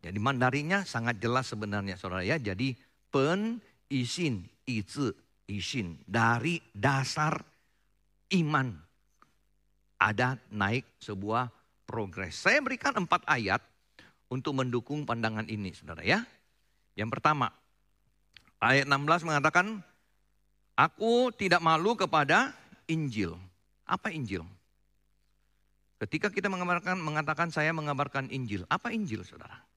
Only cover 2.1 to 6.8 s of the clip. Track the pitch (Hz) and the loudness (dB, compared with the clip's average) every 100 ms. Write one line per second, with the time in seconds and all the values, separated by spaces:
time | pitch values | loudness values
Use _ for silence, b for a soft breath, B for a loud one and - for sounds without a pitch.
2.1 | 92 92 156 107 95 131 123 b b _ | -4 -2 -2 -2 -2 -2 -4 b b _
3.1 | 139 139 185 214 233 b b _ 139 123 | 2 2 2 -2 -6 b b _ -2 -2
4.1 | - 170 107 87 _ - 113 101 139 135 | -2 -2 -2 -6 _ -6 -4 -4 -4 -4
5.1 | - _ _ - 104 92 135 92 80 - | -4 _ _ -10 -8 -4 -4 -6 -8 -4
6.1 | 104 113 117 139 175 _ 101 | 2 4 4 0 -4 _ -2